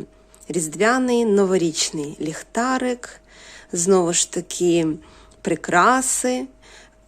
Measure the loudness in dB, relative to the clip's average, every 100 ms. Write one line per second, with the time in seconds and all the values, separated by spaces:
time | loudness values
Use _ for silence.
0 | -12 -20 _ -18 -6 -4 -4 0 2 2
1 | 2 2 4 4 4 2 0 -2 -4 -4
2 | -8 -6 -8 -8 -8 -4 -2 -2 -2 -6
3 | -10 -20 _ -20 -20 -20 -10 -2 2 4
4 | 4 0 -2 -6 -8 -2 2 2 2 -2
5 | -10 -20 -20 -12 -6 -4 0 4 4 4
6 | 0 -2 -2 -4 -6 -14 -20 -20 -20 _